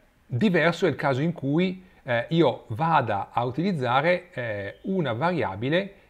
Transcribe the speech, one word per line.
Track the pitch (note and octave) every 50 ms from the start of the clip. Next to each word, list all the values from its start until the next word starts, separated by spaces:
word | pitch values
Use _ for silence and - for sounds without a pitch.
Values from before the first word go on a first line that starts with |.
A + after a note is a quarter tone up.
| _ _ _ _ _
diverso | - B2+ A#2 G#3 A3 F3 E3 D3 E3+ E3 - G3
è | E3+
il | C3
caso | - - C#3+ C3+ B2
in | D3 E3+ E3
cui, | - - C3+ C#3+ E3 F3+ F#3 F#3 F#3 - - - - -
eh, | C3+ A#2+ A#2 A#2+ -
io | E3 E3+ D#3+ B2+ A2+ - - -
vada | A2 G#2 D#3+ E3 D#3+ D3 B2 A2 G#2 G2 - -
a | - A#2+ A#2+
utilizzare, | B2+ B2 - E3+ G#3 F#3+ C#3+ B2 A#2 A#2+ C#3 D3 E3+ F3+ F3 - - -
eh, | C3 B2 A#2 G#2 G2+ G2 G2+ - - -
una | A3+ F#3+ F#3+ E3 C3 A2+
variabile, | A2+ D3 F3 F#3 D#3 A2 F#2+ F#2+ G2 A#2 C3+ D#3 F3+ G3+ F#3+ - - _